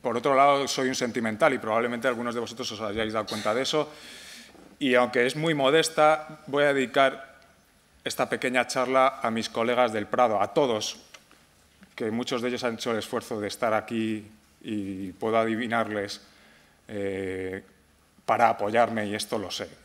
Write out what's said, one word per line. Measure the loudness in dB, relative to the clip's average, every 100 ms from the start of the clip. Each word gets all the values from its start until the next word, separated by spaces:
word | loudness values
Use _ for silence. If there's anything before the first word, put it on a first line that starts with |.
por | -2 0
otro | 4 6
lado, | 6 6 0
soy | 0 -2
un | 0
sentimental | -2 -2 -2 2 2
y | 2
probablemente | 0 0 0 -2 -2
algunos | -2 -4
de | -4
vosotros | -6 -8 -10
os | -6
hayáis | -6 -4 -2
dado | -2 -4
cuenta | -4 -2
de | 0
eso. | 0 -2 -2 -10 -20 -18 -18 -20 -20 -20 -20 -4
Y | 2 4
aunque | 4 2 0
es | 0
muy | -2
modesta, | 2 4 4 2 4 4 4 -2 -18 -4
voy | 0 2
a |
dedicar | 2 2 4 4 2 -16 -20 _ _ _ _ _ _
esta | -10 -4 -2
pequeña | -2 0 0 0
charla | -2 2 4 4 2
a | -2
mis | -2 -4
colegas | -2 0 2 2
del | 0 -2
Prado, | 2 4 4
a | 2
todos, | 2 2 0 -4 -10 -20 -20 _ _ _ _ _ _ -20 -6
que | -4
muchos | -2 -2 -2
de | -2
ellos | -2 -4
han |
hecho | -4 -4
el | -4
esfuerzo | -2 -6 -6 -6
de | -6
estar | -2 0
aquí | 0 -2 -4 -2 -4 -10 -20 _ _
y | -8 -6 -6 -8 -10
puedo | -6 0 2
adivinarles, | 2 -2 -2 -2 -2 -4 -6 -10 -16 _ -20 _ _ _ -12
eh, | -6 -4 -4 -6 -6 -8 -10 -14 _ _ _ _ _ 0
para | 4 4
apoyarme, | 4 0 2 2 0 -4
y | -6
esto | -4 -6
lo | -6
sé | -8 -10 -12